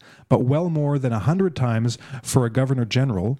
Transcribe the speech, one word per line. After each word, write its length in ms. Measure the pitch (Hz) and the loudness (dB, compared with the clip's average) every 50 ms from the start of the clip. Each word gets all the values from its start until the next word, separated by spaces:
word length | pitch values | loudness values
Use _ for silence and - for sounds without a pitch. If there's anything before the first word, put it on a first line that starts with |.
| - - - - - - | -16 -20 -20 -10 -2 2
but 160 | 131 120 123 | 2 2 4
well 260 | 123 139 151 175 180 | 2 2 0 0 0
more 300 | 165 151 147 143 143 143 | 0 0 0 0 0 0
than 140 | 131 127 113 | 0 0 -2
a 60 | 107 | 0
hundred 360 | 92 113 165 190 196 185 147 | 0 0 0 2 0 -2 0
times 420 | - 127 123 113 113 113 120 117 - - - 135 131 - | 0 0 0 0 0 0 0 -2 -4 -10 -16 -16 -14 -6
for 220 | - - 131 123 | 0 0 2 2
a 40 | 117 | 2
governor 340 | 110 127 131 131 135 127 120 | 0 0 0 0 0 -2 -2
general, 560 | 107 - 123 131 139 113 92 87 107 135 139 | 0 0 0 0 0 0 -2 -2 -2 -4 -4